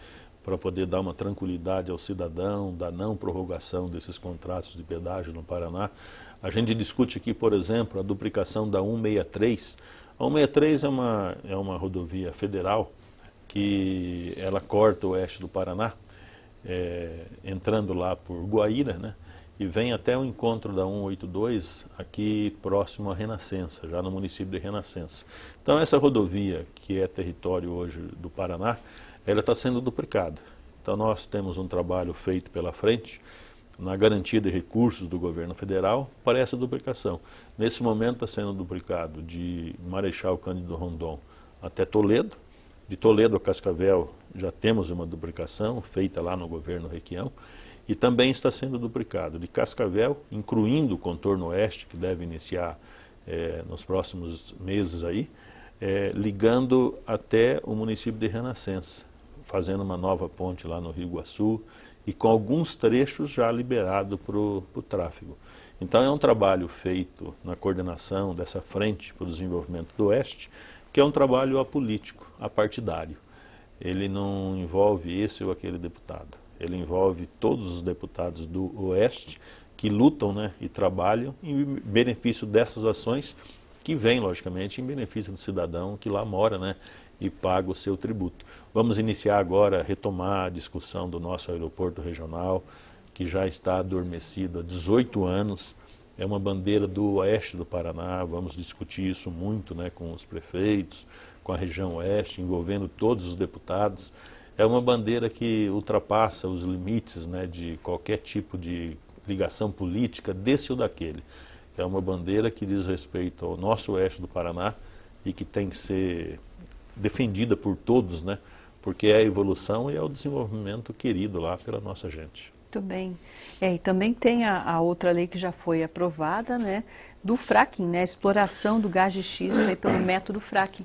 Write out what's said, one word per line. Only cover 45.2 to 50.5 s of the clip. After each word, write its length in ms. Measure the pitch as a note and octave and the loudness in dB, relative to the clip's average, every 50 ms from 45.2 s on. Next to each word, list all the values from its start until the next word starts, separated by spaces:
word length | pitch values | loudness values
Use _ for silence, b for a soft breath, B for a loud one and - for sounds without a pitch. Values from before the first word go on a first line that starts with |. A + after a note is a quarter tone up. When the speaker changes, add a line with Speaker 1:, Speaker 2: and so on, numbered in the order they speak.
| D#2+ E2 - - - - - - G#2+ A2 B2 A#2+ | -8 -8 -6 -6 -8 -6 -4 -2 -2 -2 -2 -4
Speaker 1:
feita 400 | - - - F#2+ F#2+ F2+ - - | -6 -4 -2 0 0 0 0 -2
lá 140 | E2+ F2 F#2 | -2 -2 -2
no 120 | F2+ F2 E2 | -4 -4 -6
governo 400 | E2 D#2+ C#2+ D#2+ F2+ F2 E2 D#2 | -8 -8 -6 -6 -6 -6 -6 -8
Requião, 440 | E2 E2 - - F2 F2 - - - B B B B B B B B B B B | -10 -10 -10 -8 -8 -6 -6 -6 -8 B B B B B B B B B B B
e 80 | G#2+ | 0
também 340 | - - B2 B2 A#2+ B2 C3 | 4 4 6 6 6 6 4
está 220 | C3 - - C3 | 4 2 2 0
sendo 260 | - - C3 C3+ C3 A#2+ | 0 0 -2 -4 -4 -4
duplicado 640 | A#2+ A2+ - B2+ A2+ - - F#2 F2 D#2+ D#2+ E2+ | -4 -4 -4 -4 -4 -4 -4 -4 -4 -4 -4 -6
de 80 | F2 - | -8 -4
Cascavel, 720 | - A#2+ A#2+ - - - A#2 G2 F2 G#2 A2+ C3+ C#3+ C#3+ - - | 0 0 0 0 0 0 0 2 4 4 4 2 2 -2 -6 -10
incluindo 640 | - G#2+ G#2+ - | -8 -8 -4 0